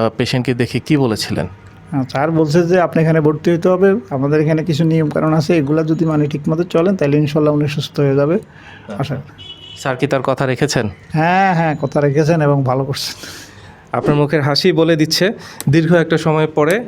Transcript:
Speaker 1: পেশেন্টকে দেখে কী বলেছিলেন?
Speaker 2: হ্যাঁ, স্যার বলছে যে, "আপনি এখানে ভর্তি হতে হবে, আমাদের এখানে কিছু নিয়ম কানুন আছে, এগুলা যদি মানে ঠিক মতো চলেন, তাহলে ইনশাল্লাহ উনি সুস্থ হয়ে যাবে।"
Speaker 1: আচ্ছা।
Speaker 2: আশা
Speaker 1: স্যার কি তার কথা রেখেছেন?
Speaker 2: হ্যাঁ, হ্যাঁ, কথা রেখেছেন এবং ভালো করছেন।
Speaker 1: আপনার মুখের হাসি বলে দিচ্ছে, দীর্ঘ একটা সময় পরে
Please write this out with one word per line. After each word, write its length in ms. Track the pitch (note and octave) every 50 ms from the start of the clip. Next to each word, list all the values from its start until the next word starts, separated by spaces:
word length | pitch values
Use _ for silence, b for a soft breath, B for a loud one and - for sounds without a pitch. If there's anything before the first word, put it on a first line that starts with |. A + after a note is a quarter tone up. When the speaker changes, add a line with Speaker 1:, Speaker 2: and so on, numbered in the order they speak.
| A2+ A2+ -
Speaker 1:
পেশেন্টকে 360 | - B2 - - B2+ A#2 - B2
দেখে 260 | A#2+ B2 - - B2
কী 180 | - - D#3
বলেছিলেন? 500 | C#3+ C3+ A#2+ G#2+ G2+ - - - - D2+ - - - - - - - - -
Speaker 2:
হ্যাঁ, 120 | F3 C#3 B2+ -
স্যার 220 | - C3+ C#3+ D#3+
বলছে 320 | E3 D#3+ D#3+ D3+ D3 F3+ E3+
যে, 180 | E3+ F3+ F#3
"আপনি 220 | E3+ D#3 - E3 D#3+
এখানে 180 | D#3+ D#3+ D#3+
ভর্তি 300 | D3+ D3+ D#3 - - F3
হতে 180 | F3 E3 F3 F3+
হবে, 300 | F#3 F3+ F#3+ G3 G3 A#3+ - -
আমাদের 320 | C#3+ C3 C3+ C#3+ D3+ D#3
এখানে 220 | D3+ D#3 D#3+ D#3+ D#3
কিছু 200 | F3 D#3 C3+ E3+
নিয়ম 260 | D#3+ D#3+ D#3+ D#3 D3+
কানুন 240 | - D#3 D#3 D#3 D#3
আছে, 240 | D#3+ D#3 - F3
এগুলা 260 | E3 C#3 C#3 D3+ D#3+ D#3+
যদি 220 | D#3 D#3+ D3+ E3+
মানে 220 | D#3+ D#3 D3+ D3
ঠিক 140 | C#3+ D3 C#3+ - D#3+
মতো 140 | D#3+ D#3+ F3
চলেন, 320 | F3+ - E3 E3+ F#3+ G3
তাহলে 220 | F#3+ D3 C#3+ C#3+
ইনশাল্লাহ 360 | D3 D3+ D3 D3 D#3+ D3+ D3+ D3
উনি 140 | D3 D3+
সুস্থ 320 | C#3+ - D#3 - - - -
হয়ে 160 | C#3+ C#3 C3+
যাবে।" 200 | C#3 C#3+ D3 E3+
Speaker 1:
আচ্ছা। 600 | A3 - - - - - - - - - - G#2 G2+
Speaker 2:
আশা 160 | C3+ - - - - - - - - - - - - - -
Speaker 1:
স্যার 180 | - - C#3+ B2+
কি 120 | B2 D3+
তার 140 | C3+ C#3 C3+
কথা 240 | B2 C#3 C3 - C#3+
রেখেছেন? 440 | C3 B2+ - D3 C#3 - C3+ A2+ G2+ F#2 - - -
Speaker 2:
হ্যাঁ, 440 | - D#3 D#3 E3+ F3+ F#3+ G3 F#3+ F3+
হ্যাঁ, 200 | E3 E3+ D#3+ D3 -
কথা 200 | - B2 - D#3
রেখেছেন 400 | C#3+ C#3+ C3+ D3+ D#3 D3+ E3+ E3
এবং 220 | D3 C#3+ C#3+ C#3 C3+
ভালো 220 | C3+ B2+ C3+ C3+
করছেন। 580 | C#3+ C#3 - - - - B B B B B B B B B B B B B B -
Speaker 1:
আপনার 240 | - A#2+ - - D3
মুখের 260 | D3 D3 C#3+ E3+ D#3
হাসি 300 | C3+ D3 C#3 - - F#3
বলে 240 | E3 D#3 E3 D#3+ E3+
দিচ্ছে, 380 | D#3 D#3 D#3+ - - F3 G3+ A#3 B B B B B B C#3+
দীর্ঘ 260 | C#3 E3 D#3+ D#3+ F3
একটা 220 | E3+ D#3+ E3 D#3+
সময় 300 | D#3 D#3 E3 D#3 D#3 D#3
পরে 380 | D#3 D#3 D#3 D3 D3+ F#3 A#3 A#3+